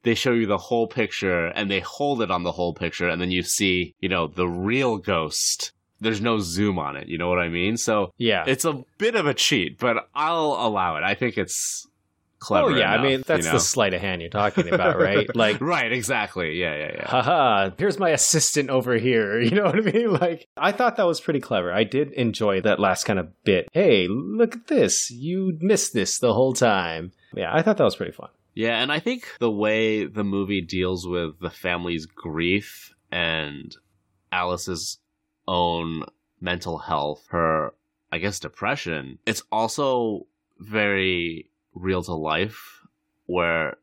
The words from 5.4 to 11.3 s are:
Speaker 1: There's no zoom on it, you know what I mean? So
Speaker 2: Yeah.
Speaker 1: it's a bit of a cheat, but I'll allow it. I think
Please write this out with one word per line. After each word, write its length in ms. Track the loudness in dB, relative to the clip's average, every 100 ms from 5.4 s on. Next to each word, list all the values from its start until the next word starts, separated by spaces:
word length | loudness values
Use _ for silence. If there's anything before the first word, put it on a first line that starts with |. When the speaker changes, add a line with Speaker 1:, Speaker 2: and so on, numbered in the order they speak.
| -2 -4 -8 _ _ _
Speaker 1:
There's 180 | -2 0
no 160 | 0 0
zoom 400 | -2 0 0 0
on 180 | -4 -8
it, 120 | -8
you 100 | -4
know 100 | 0
what 100 | 0
I 120 | 0
mean? 260 | 0 -2 0
So 360 | 0 0 0 _
Speaker 2:
Yeah. 280 | 2 2 2
Speaker 1:
it's 180 | 0
a 180 | 0 -4 -10 _
bit 180 | 0
of 120 | 2 0
a 80 |
cheat, 440 | 0 2 2 0 -2
but 300 | 0 0 -4
I'll 420 | -4 -2 0 0 0
allow 380 | 0 0 0 0
it. 60 |
I 100 | -2
think 220 | 0 -2